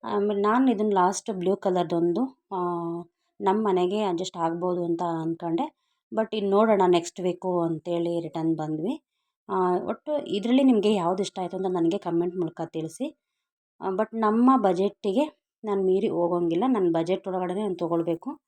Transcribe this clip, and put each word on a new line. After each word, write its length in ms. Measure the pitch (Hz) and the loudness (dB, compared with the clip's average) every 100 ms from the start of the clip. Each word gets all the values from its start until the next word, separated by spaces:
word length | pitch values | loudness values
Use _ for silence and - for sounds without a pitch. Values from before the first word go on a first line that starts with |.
ಆಮೇಲೆ 380 | 226 208 202 202 | -4 -2 0 0
ನಾನು 300 | 208 233 262 | 2 4 4
ಇದನ್ನು 200 | 208 214 | 2 2
ಲಾಸ್ಟ್ 380 | 196 180 196 - | 2 2 0 -6
ಬ್ಲೂ 220 | 185 175 196 | -4 0 0
ಕಲರ್‌ದೊಂದು, 680 | 196 180 175 170 170 170 262 _ _ | 0 0 0 0 0 0 -2 _ _
ಆ, 80 | 185 175 170 170 170 170 _ _ _ | -6 -4 -4 -6 -8 -10 _ _ _
ನಮ್ಮ 260 | 196 208 220 | -2 0 2
ಮನೆಗೆ 360 | 185 180 208 | 2 0 0
ಅಡ್ಜಸ್ಟ್ 340 | 208 170 185 180 | -2 -2 -6 -4
ಆಗ್ಬೋದು 480 | 165 170 180 180 170 | -4 -2 -2 -2 -2
ಅಂತ 160 | 170 | -2
ಅಂದ್ಕೊಂಡೆ. 760 | 175 165 160 165 170 165 302 _ _ _ _ | -2 -2 -4 -4 -4 -2 -4 _ _ _ _
But 220 | 220 220 220 | -4 -4 -2
ಇನ್ನು 160 | 196 | 2
ನೋಡೋಣ 300 | 196 220 202 180 | 4 4 4 6
ನೆಕ್ಸ್ಟ್ 320 | 175 170 - | 4 2 -6
ವೀಕು 420 | 180 175 185 175 | -6 -4 -4 -2
ಅಂತೇಳಿ 580 | 170 160 175 170 170 170 | -2 -4 -4 -4 -2 -4
ರಿಟರ್ನ್ 360 | 170 165 160 160 | -6 -4 -2 -2
ಬಂದ್ವಿ. 460 | 156 156 175 311 _ _ _ _ - | -2 -4 -4 -6 _ _ _ _ -6
ಆ, 280 | 190 180 180 | 0 0 0
ಒಟ್ಟು 480 | 185 226 - 294 - | -2 -8 -4 -6 -2
ಇದರಲ್ಲಿ 380 | 202 214 254 | -4 2 4
ನಿಮಗೆ 300 | 277 226 208 | 6 6 4
ಯಾವ್ದು 300 | 214 170 185 | 2 0 -2
ಇಷ್ಟ 160 | 190 - | -4 -6
ಆಯಿತು 180 | 180 185 | -6 -4
ಅಂತ 80 | 190 | -2
ನನಗೆ 280 | 180 165 202 | 2 2 0
ಕಾಮೆಂಟ್ 400 | 180 170 175 180 | -2 -2 -2 -2
ಮೂಲಕ 240 | 165 - 160 | -6 -6 -8
ತಿಳಿಸಿ. 520 | 160 160 - 285 - _ _ _ _ _ _ | -6 -8 -8 -10 -10 _ _ _ _ _ _
ಆ, 80 | 190 | -6
but 180 | 190 214 | -4 -4
ನಮ್ಮ 480 | 226 214 226 247 262 | 0 2 4 6 6
ಬಜೆಟ್ಟಿಗೆ 760 | 202 175 202 - 208 196 302 _ _ _ | 4 2 -2 -2 -2 0 -2 _ _ _
ನಾನು 200 | 214 196 | -4 0
ಮೀರಿ 240 | 185 185 202 | 2 2 0
ಹೋಗೋಂಗಿಲ್ಲ, 560 | 165 175 175 175 165 254 | 0 0 0 0 0 2
ನನ್ನ 240 | 240 180 | 2 2
ಬಜೆಟ್ 360 | 165 165 190 190 | 0 0 -2 -2
ಒಳಗಡೆನೇ 340 | 185 180 180 | -4 -4 -4
ನಾನು 140 | 214 170 | -4 -4
ತೊಗೊಳ್ಬೇಕು. 640 | 170 170 170 165 247 311 | -2 -2 -2 -4 -6 -14